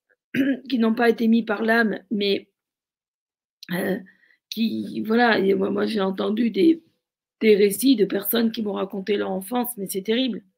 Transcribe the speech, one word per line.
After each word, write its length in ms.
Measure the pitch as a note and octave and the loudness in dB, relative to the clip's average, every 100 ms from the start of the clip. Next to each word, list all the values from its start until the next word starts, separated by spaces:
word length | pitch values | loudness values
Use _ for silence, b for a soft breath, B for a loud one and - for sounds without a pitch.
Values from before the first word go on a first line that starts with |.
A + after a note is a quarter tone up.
| _ _ _ | _ _ _
<clears throat> 340 | - C#4 B3+ - | -2 0 -2 -2
qui 80 | B3 | 0
n'ont 160 | A3 | 2
pas 140 | A3+ A#3 | 2 0
été 180 | A3+ A3+ | 0 2
mises 160 | A#3 | 2
par 180 | A3+ G#3 | 0 -2
l'âme, 380 | A3+ A3+ A3 F#3+ - | 0 2 0 -2 -6
mais, 380 | G#3 G3+ F#3+ - _ _ _ _ _ _ _ _ _ _ _ - | -2 -2 -2 -6 _ _ _ _ _ _ _ _ _ _ _ -6
euh, 260 | F3 G3+ G3 b b b b - | -4 -2 -4 b b b b -10
qui, 500 | G#3+ A3+ A3 G3 A3+ | -2 -2 -2 -6 -6
voilà, 360 | G#3+ A3+ A#3+ G3 | 0 2 2 2
et 140 | F#3+ | 2
moi, 160 | F#3+ G3+ | 2 0
moi, 140 | G3+ G#3 | -2 -2
j'ai 140 | A3 | -2
entendu 500 | F#3+ F#3+ G3+ G#3+ A#3 | -2 -2 -2 0 0
des, 320 | F#3+ E3 D#3+ - _ _ _ _ - | 4 4 4 -2 _ _ _ _ 0
des 160 | G#3+ G3+ | 4 6
récits 400 | G3+ G3 C4 A3+ | 4 2 2 4
de 80 | G3 | 2
personnes 460 | G3 - A#3 A3+ | -2 -2 0 0
qui 100 | A#3 | -2
m'ont 100 | G#3 | -4
raconté 420 | G3 F#3+ G3 F#3+ G3+ | -4 -6 -6 -4 -2
leur 120 | G3+ | -2
enfance, 460 | F#3+ F#3+ B3 A#3 - | -6 -4 -4 -4 -8
mais 100 | F#3 | -8
c'est 160 | F#3+ | -6
terrible. 400 | F#3+ A#3 C4 F#3 - | -2 -2 -2 -6 -12